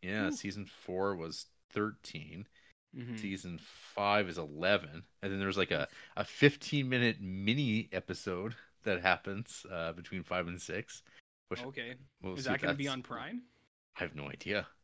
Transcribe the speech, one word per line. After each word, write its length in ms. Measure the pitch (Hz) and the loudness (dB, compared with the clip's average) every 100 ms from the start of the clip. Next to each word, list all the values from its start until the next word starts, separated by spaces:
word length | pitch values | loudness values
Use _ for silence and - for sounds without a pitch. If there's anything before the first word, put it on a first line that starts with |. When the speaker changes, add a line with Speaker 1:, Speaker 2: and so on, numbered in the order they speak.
Speaker 1:
Yeah, 260 | 90 104 95 | -2 0 2
Speaker 2:
Ooh. 40 | |
Speaker 1:
season 340 | 294 104 98 98 | 0 -4 -6 -8
four 500 | - - 92 98 95 | -12 -6 0 0 0
was 320 | 82 82 - _ _ | -4 -8 -12 _ _
thirteen. 760 | - 107 - - - 76 82 107 _ - _ _ 131 | 0 0 -2 -12 -12 -10 -12 -14 _ -20 _ _ -10
Speaker 2:
Mm-hmm. 220 | 120 113 | -8 -4
Speaker 1:
Season 420 | 104 95 90 85 | -2 -4 -4 -8
five 680 | - - - - 101 104 95 | -10 -16 -10 2 6 6 4
is 80 | 85 | 0
eleven. 680 | 78 73 87 101 87 78 - _ | -6 0 6 6 4 -12 -14 _
And 80 | 98 | -2
then 80 | 98 | 2
there's, 180 | 98 95 | 2 4
like, 140 | 92 | 4
a, 120 | 80 | 4
Speaker 2:
Oof. 40 | 73 - - - | 0 -4 -12 -4
Speaker 1:
a 80 | 107 | -4
fifteen 640 | - 143 139 - 147 131 | 8 8 8 -2 0 2
minute 280 | 127 120 101 | 4 4 2
mini 720 | 98 95 101 127 139 107 - | -4 -2 2 2 4 2 2
episode 640 | 92 - 92 - 90 104 120 - _ | -4 -4 -6 -2 -2 -4 -8 -16 _
that 180 | - 95 | -2 2
happens, 640 | 90 90 - 98 117 - - | 4 4 2 -6 -6 -10 -8
uh, 200 | 90 82 | -4 -2
between 300 | 82 85 95 | -4 -6 -6
five 240 | 82 90 85 | -2 -2 0
and 140 | 87 | -4
six. 420 | - 90 - - - - _ _ _ | -6 -6 -6 -14 -18 -20 _ _ _
Which 140 | 113 | -8
Speaker 2:
Okay. 320 | 123 135 120 127 135 _ | -6 -8 -10 -10 -18 _
Speaker 1:
we'll 140 | 95 92 | -8 -4
Speaker 2:
Is 80 | 131 | 0
Speaker 1:
see 40 | |
Speaker 2:
that 60 | 131 | 0
Speaker 1:
if 60 | |
Speaker 2:
gonna 120 | - 143 | 2 0
be 100 | 139 | 0
Speaker 1:
that's 80 | |
Speaker 2:
on 80 | 131 | -4
Prime? 380 | 120 117 131 240 247 _ _ _ _ - | -6 -8 -6 -10 -12 _ _ _ _ -8
Speaker 1:
I 60 | |
have 120 | 85 73 | -6 -6
no 140 | 71 | -8
idea. 380 | - - 104 85 - | -8 -2 -2 -2 -12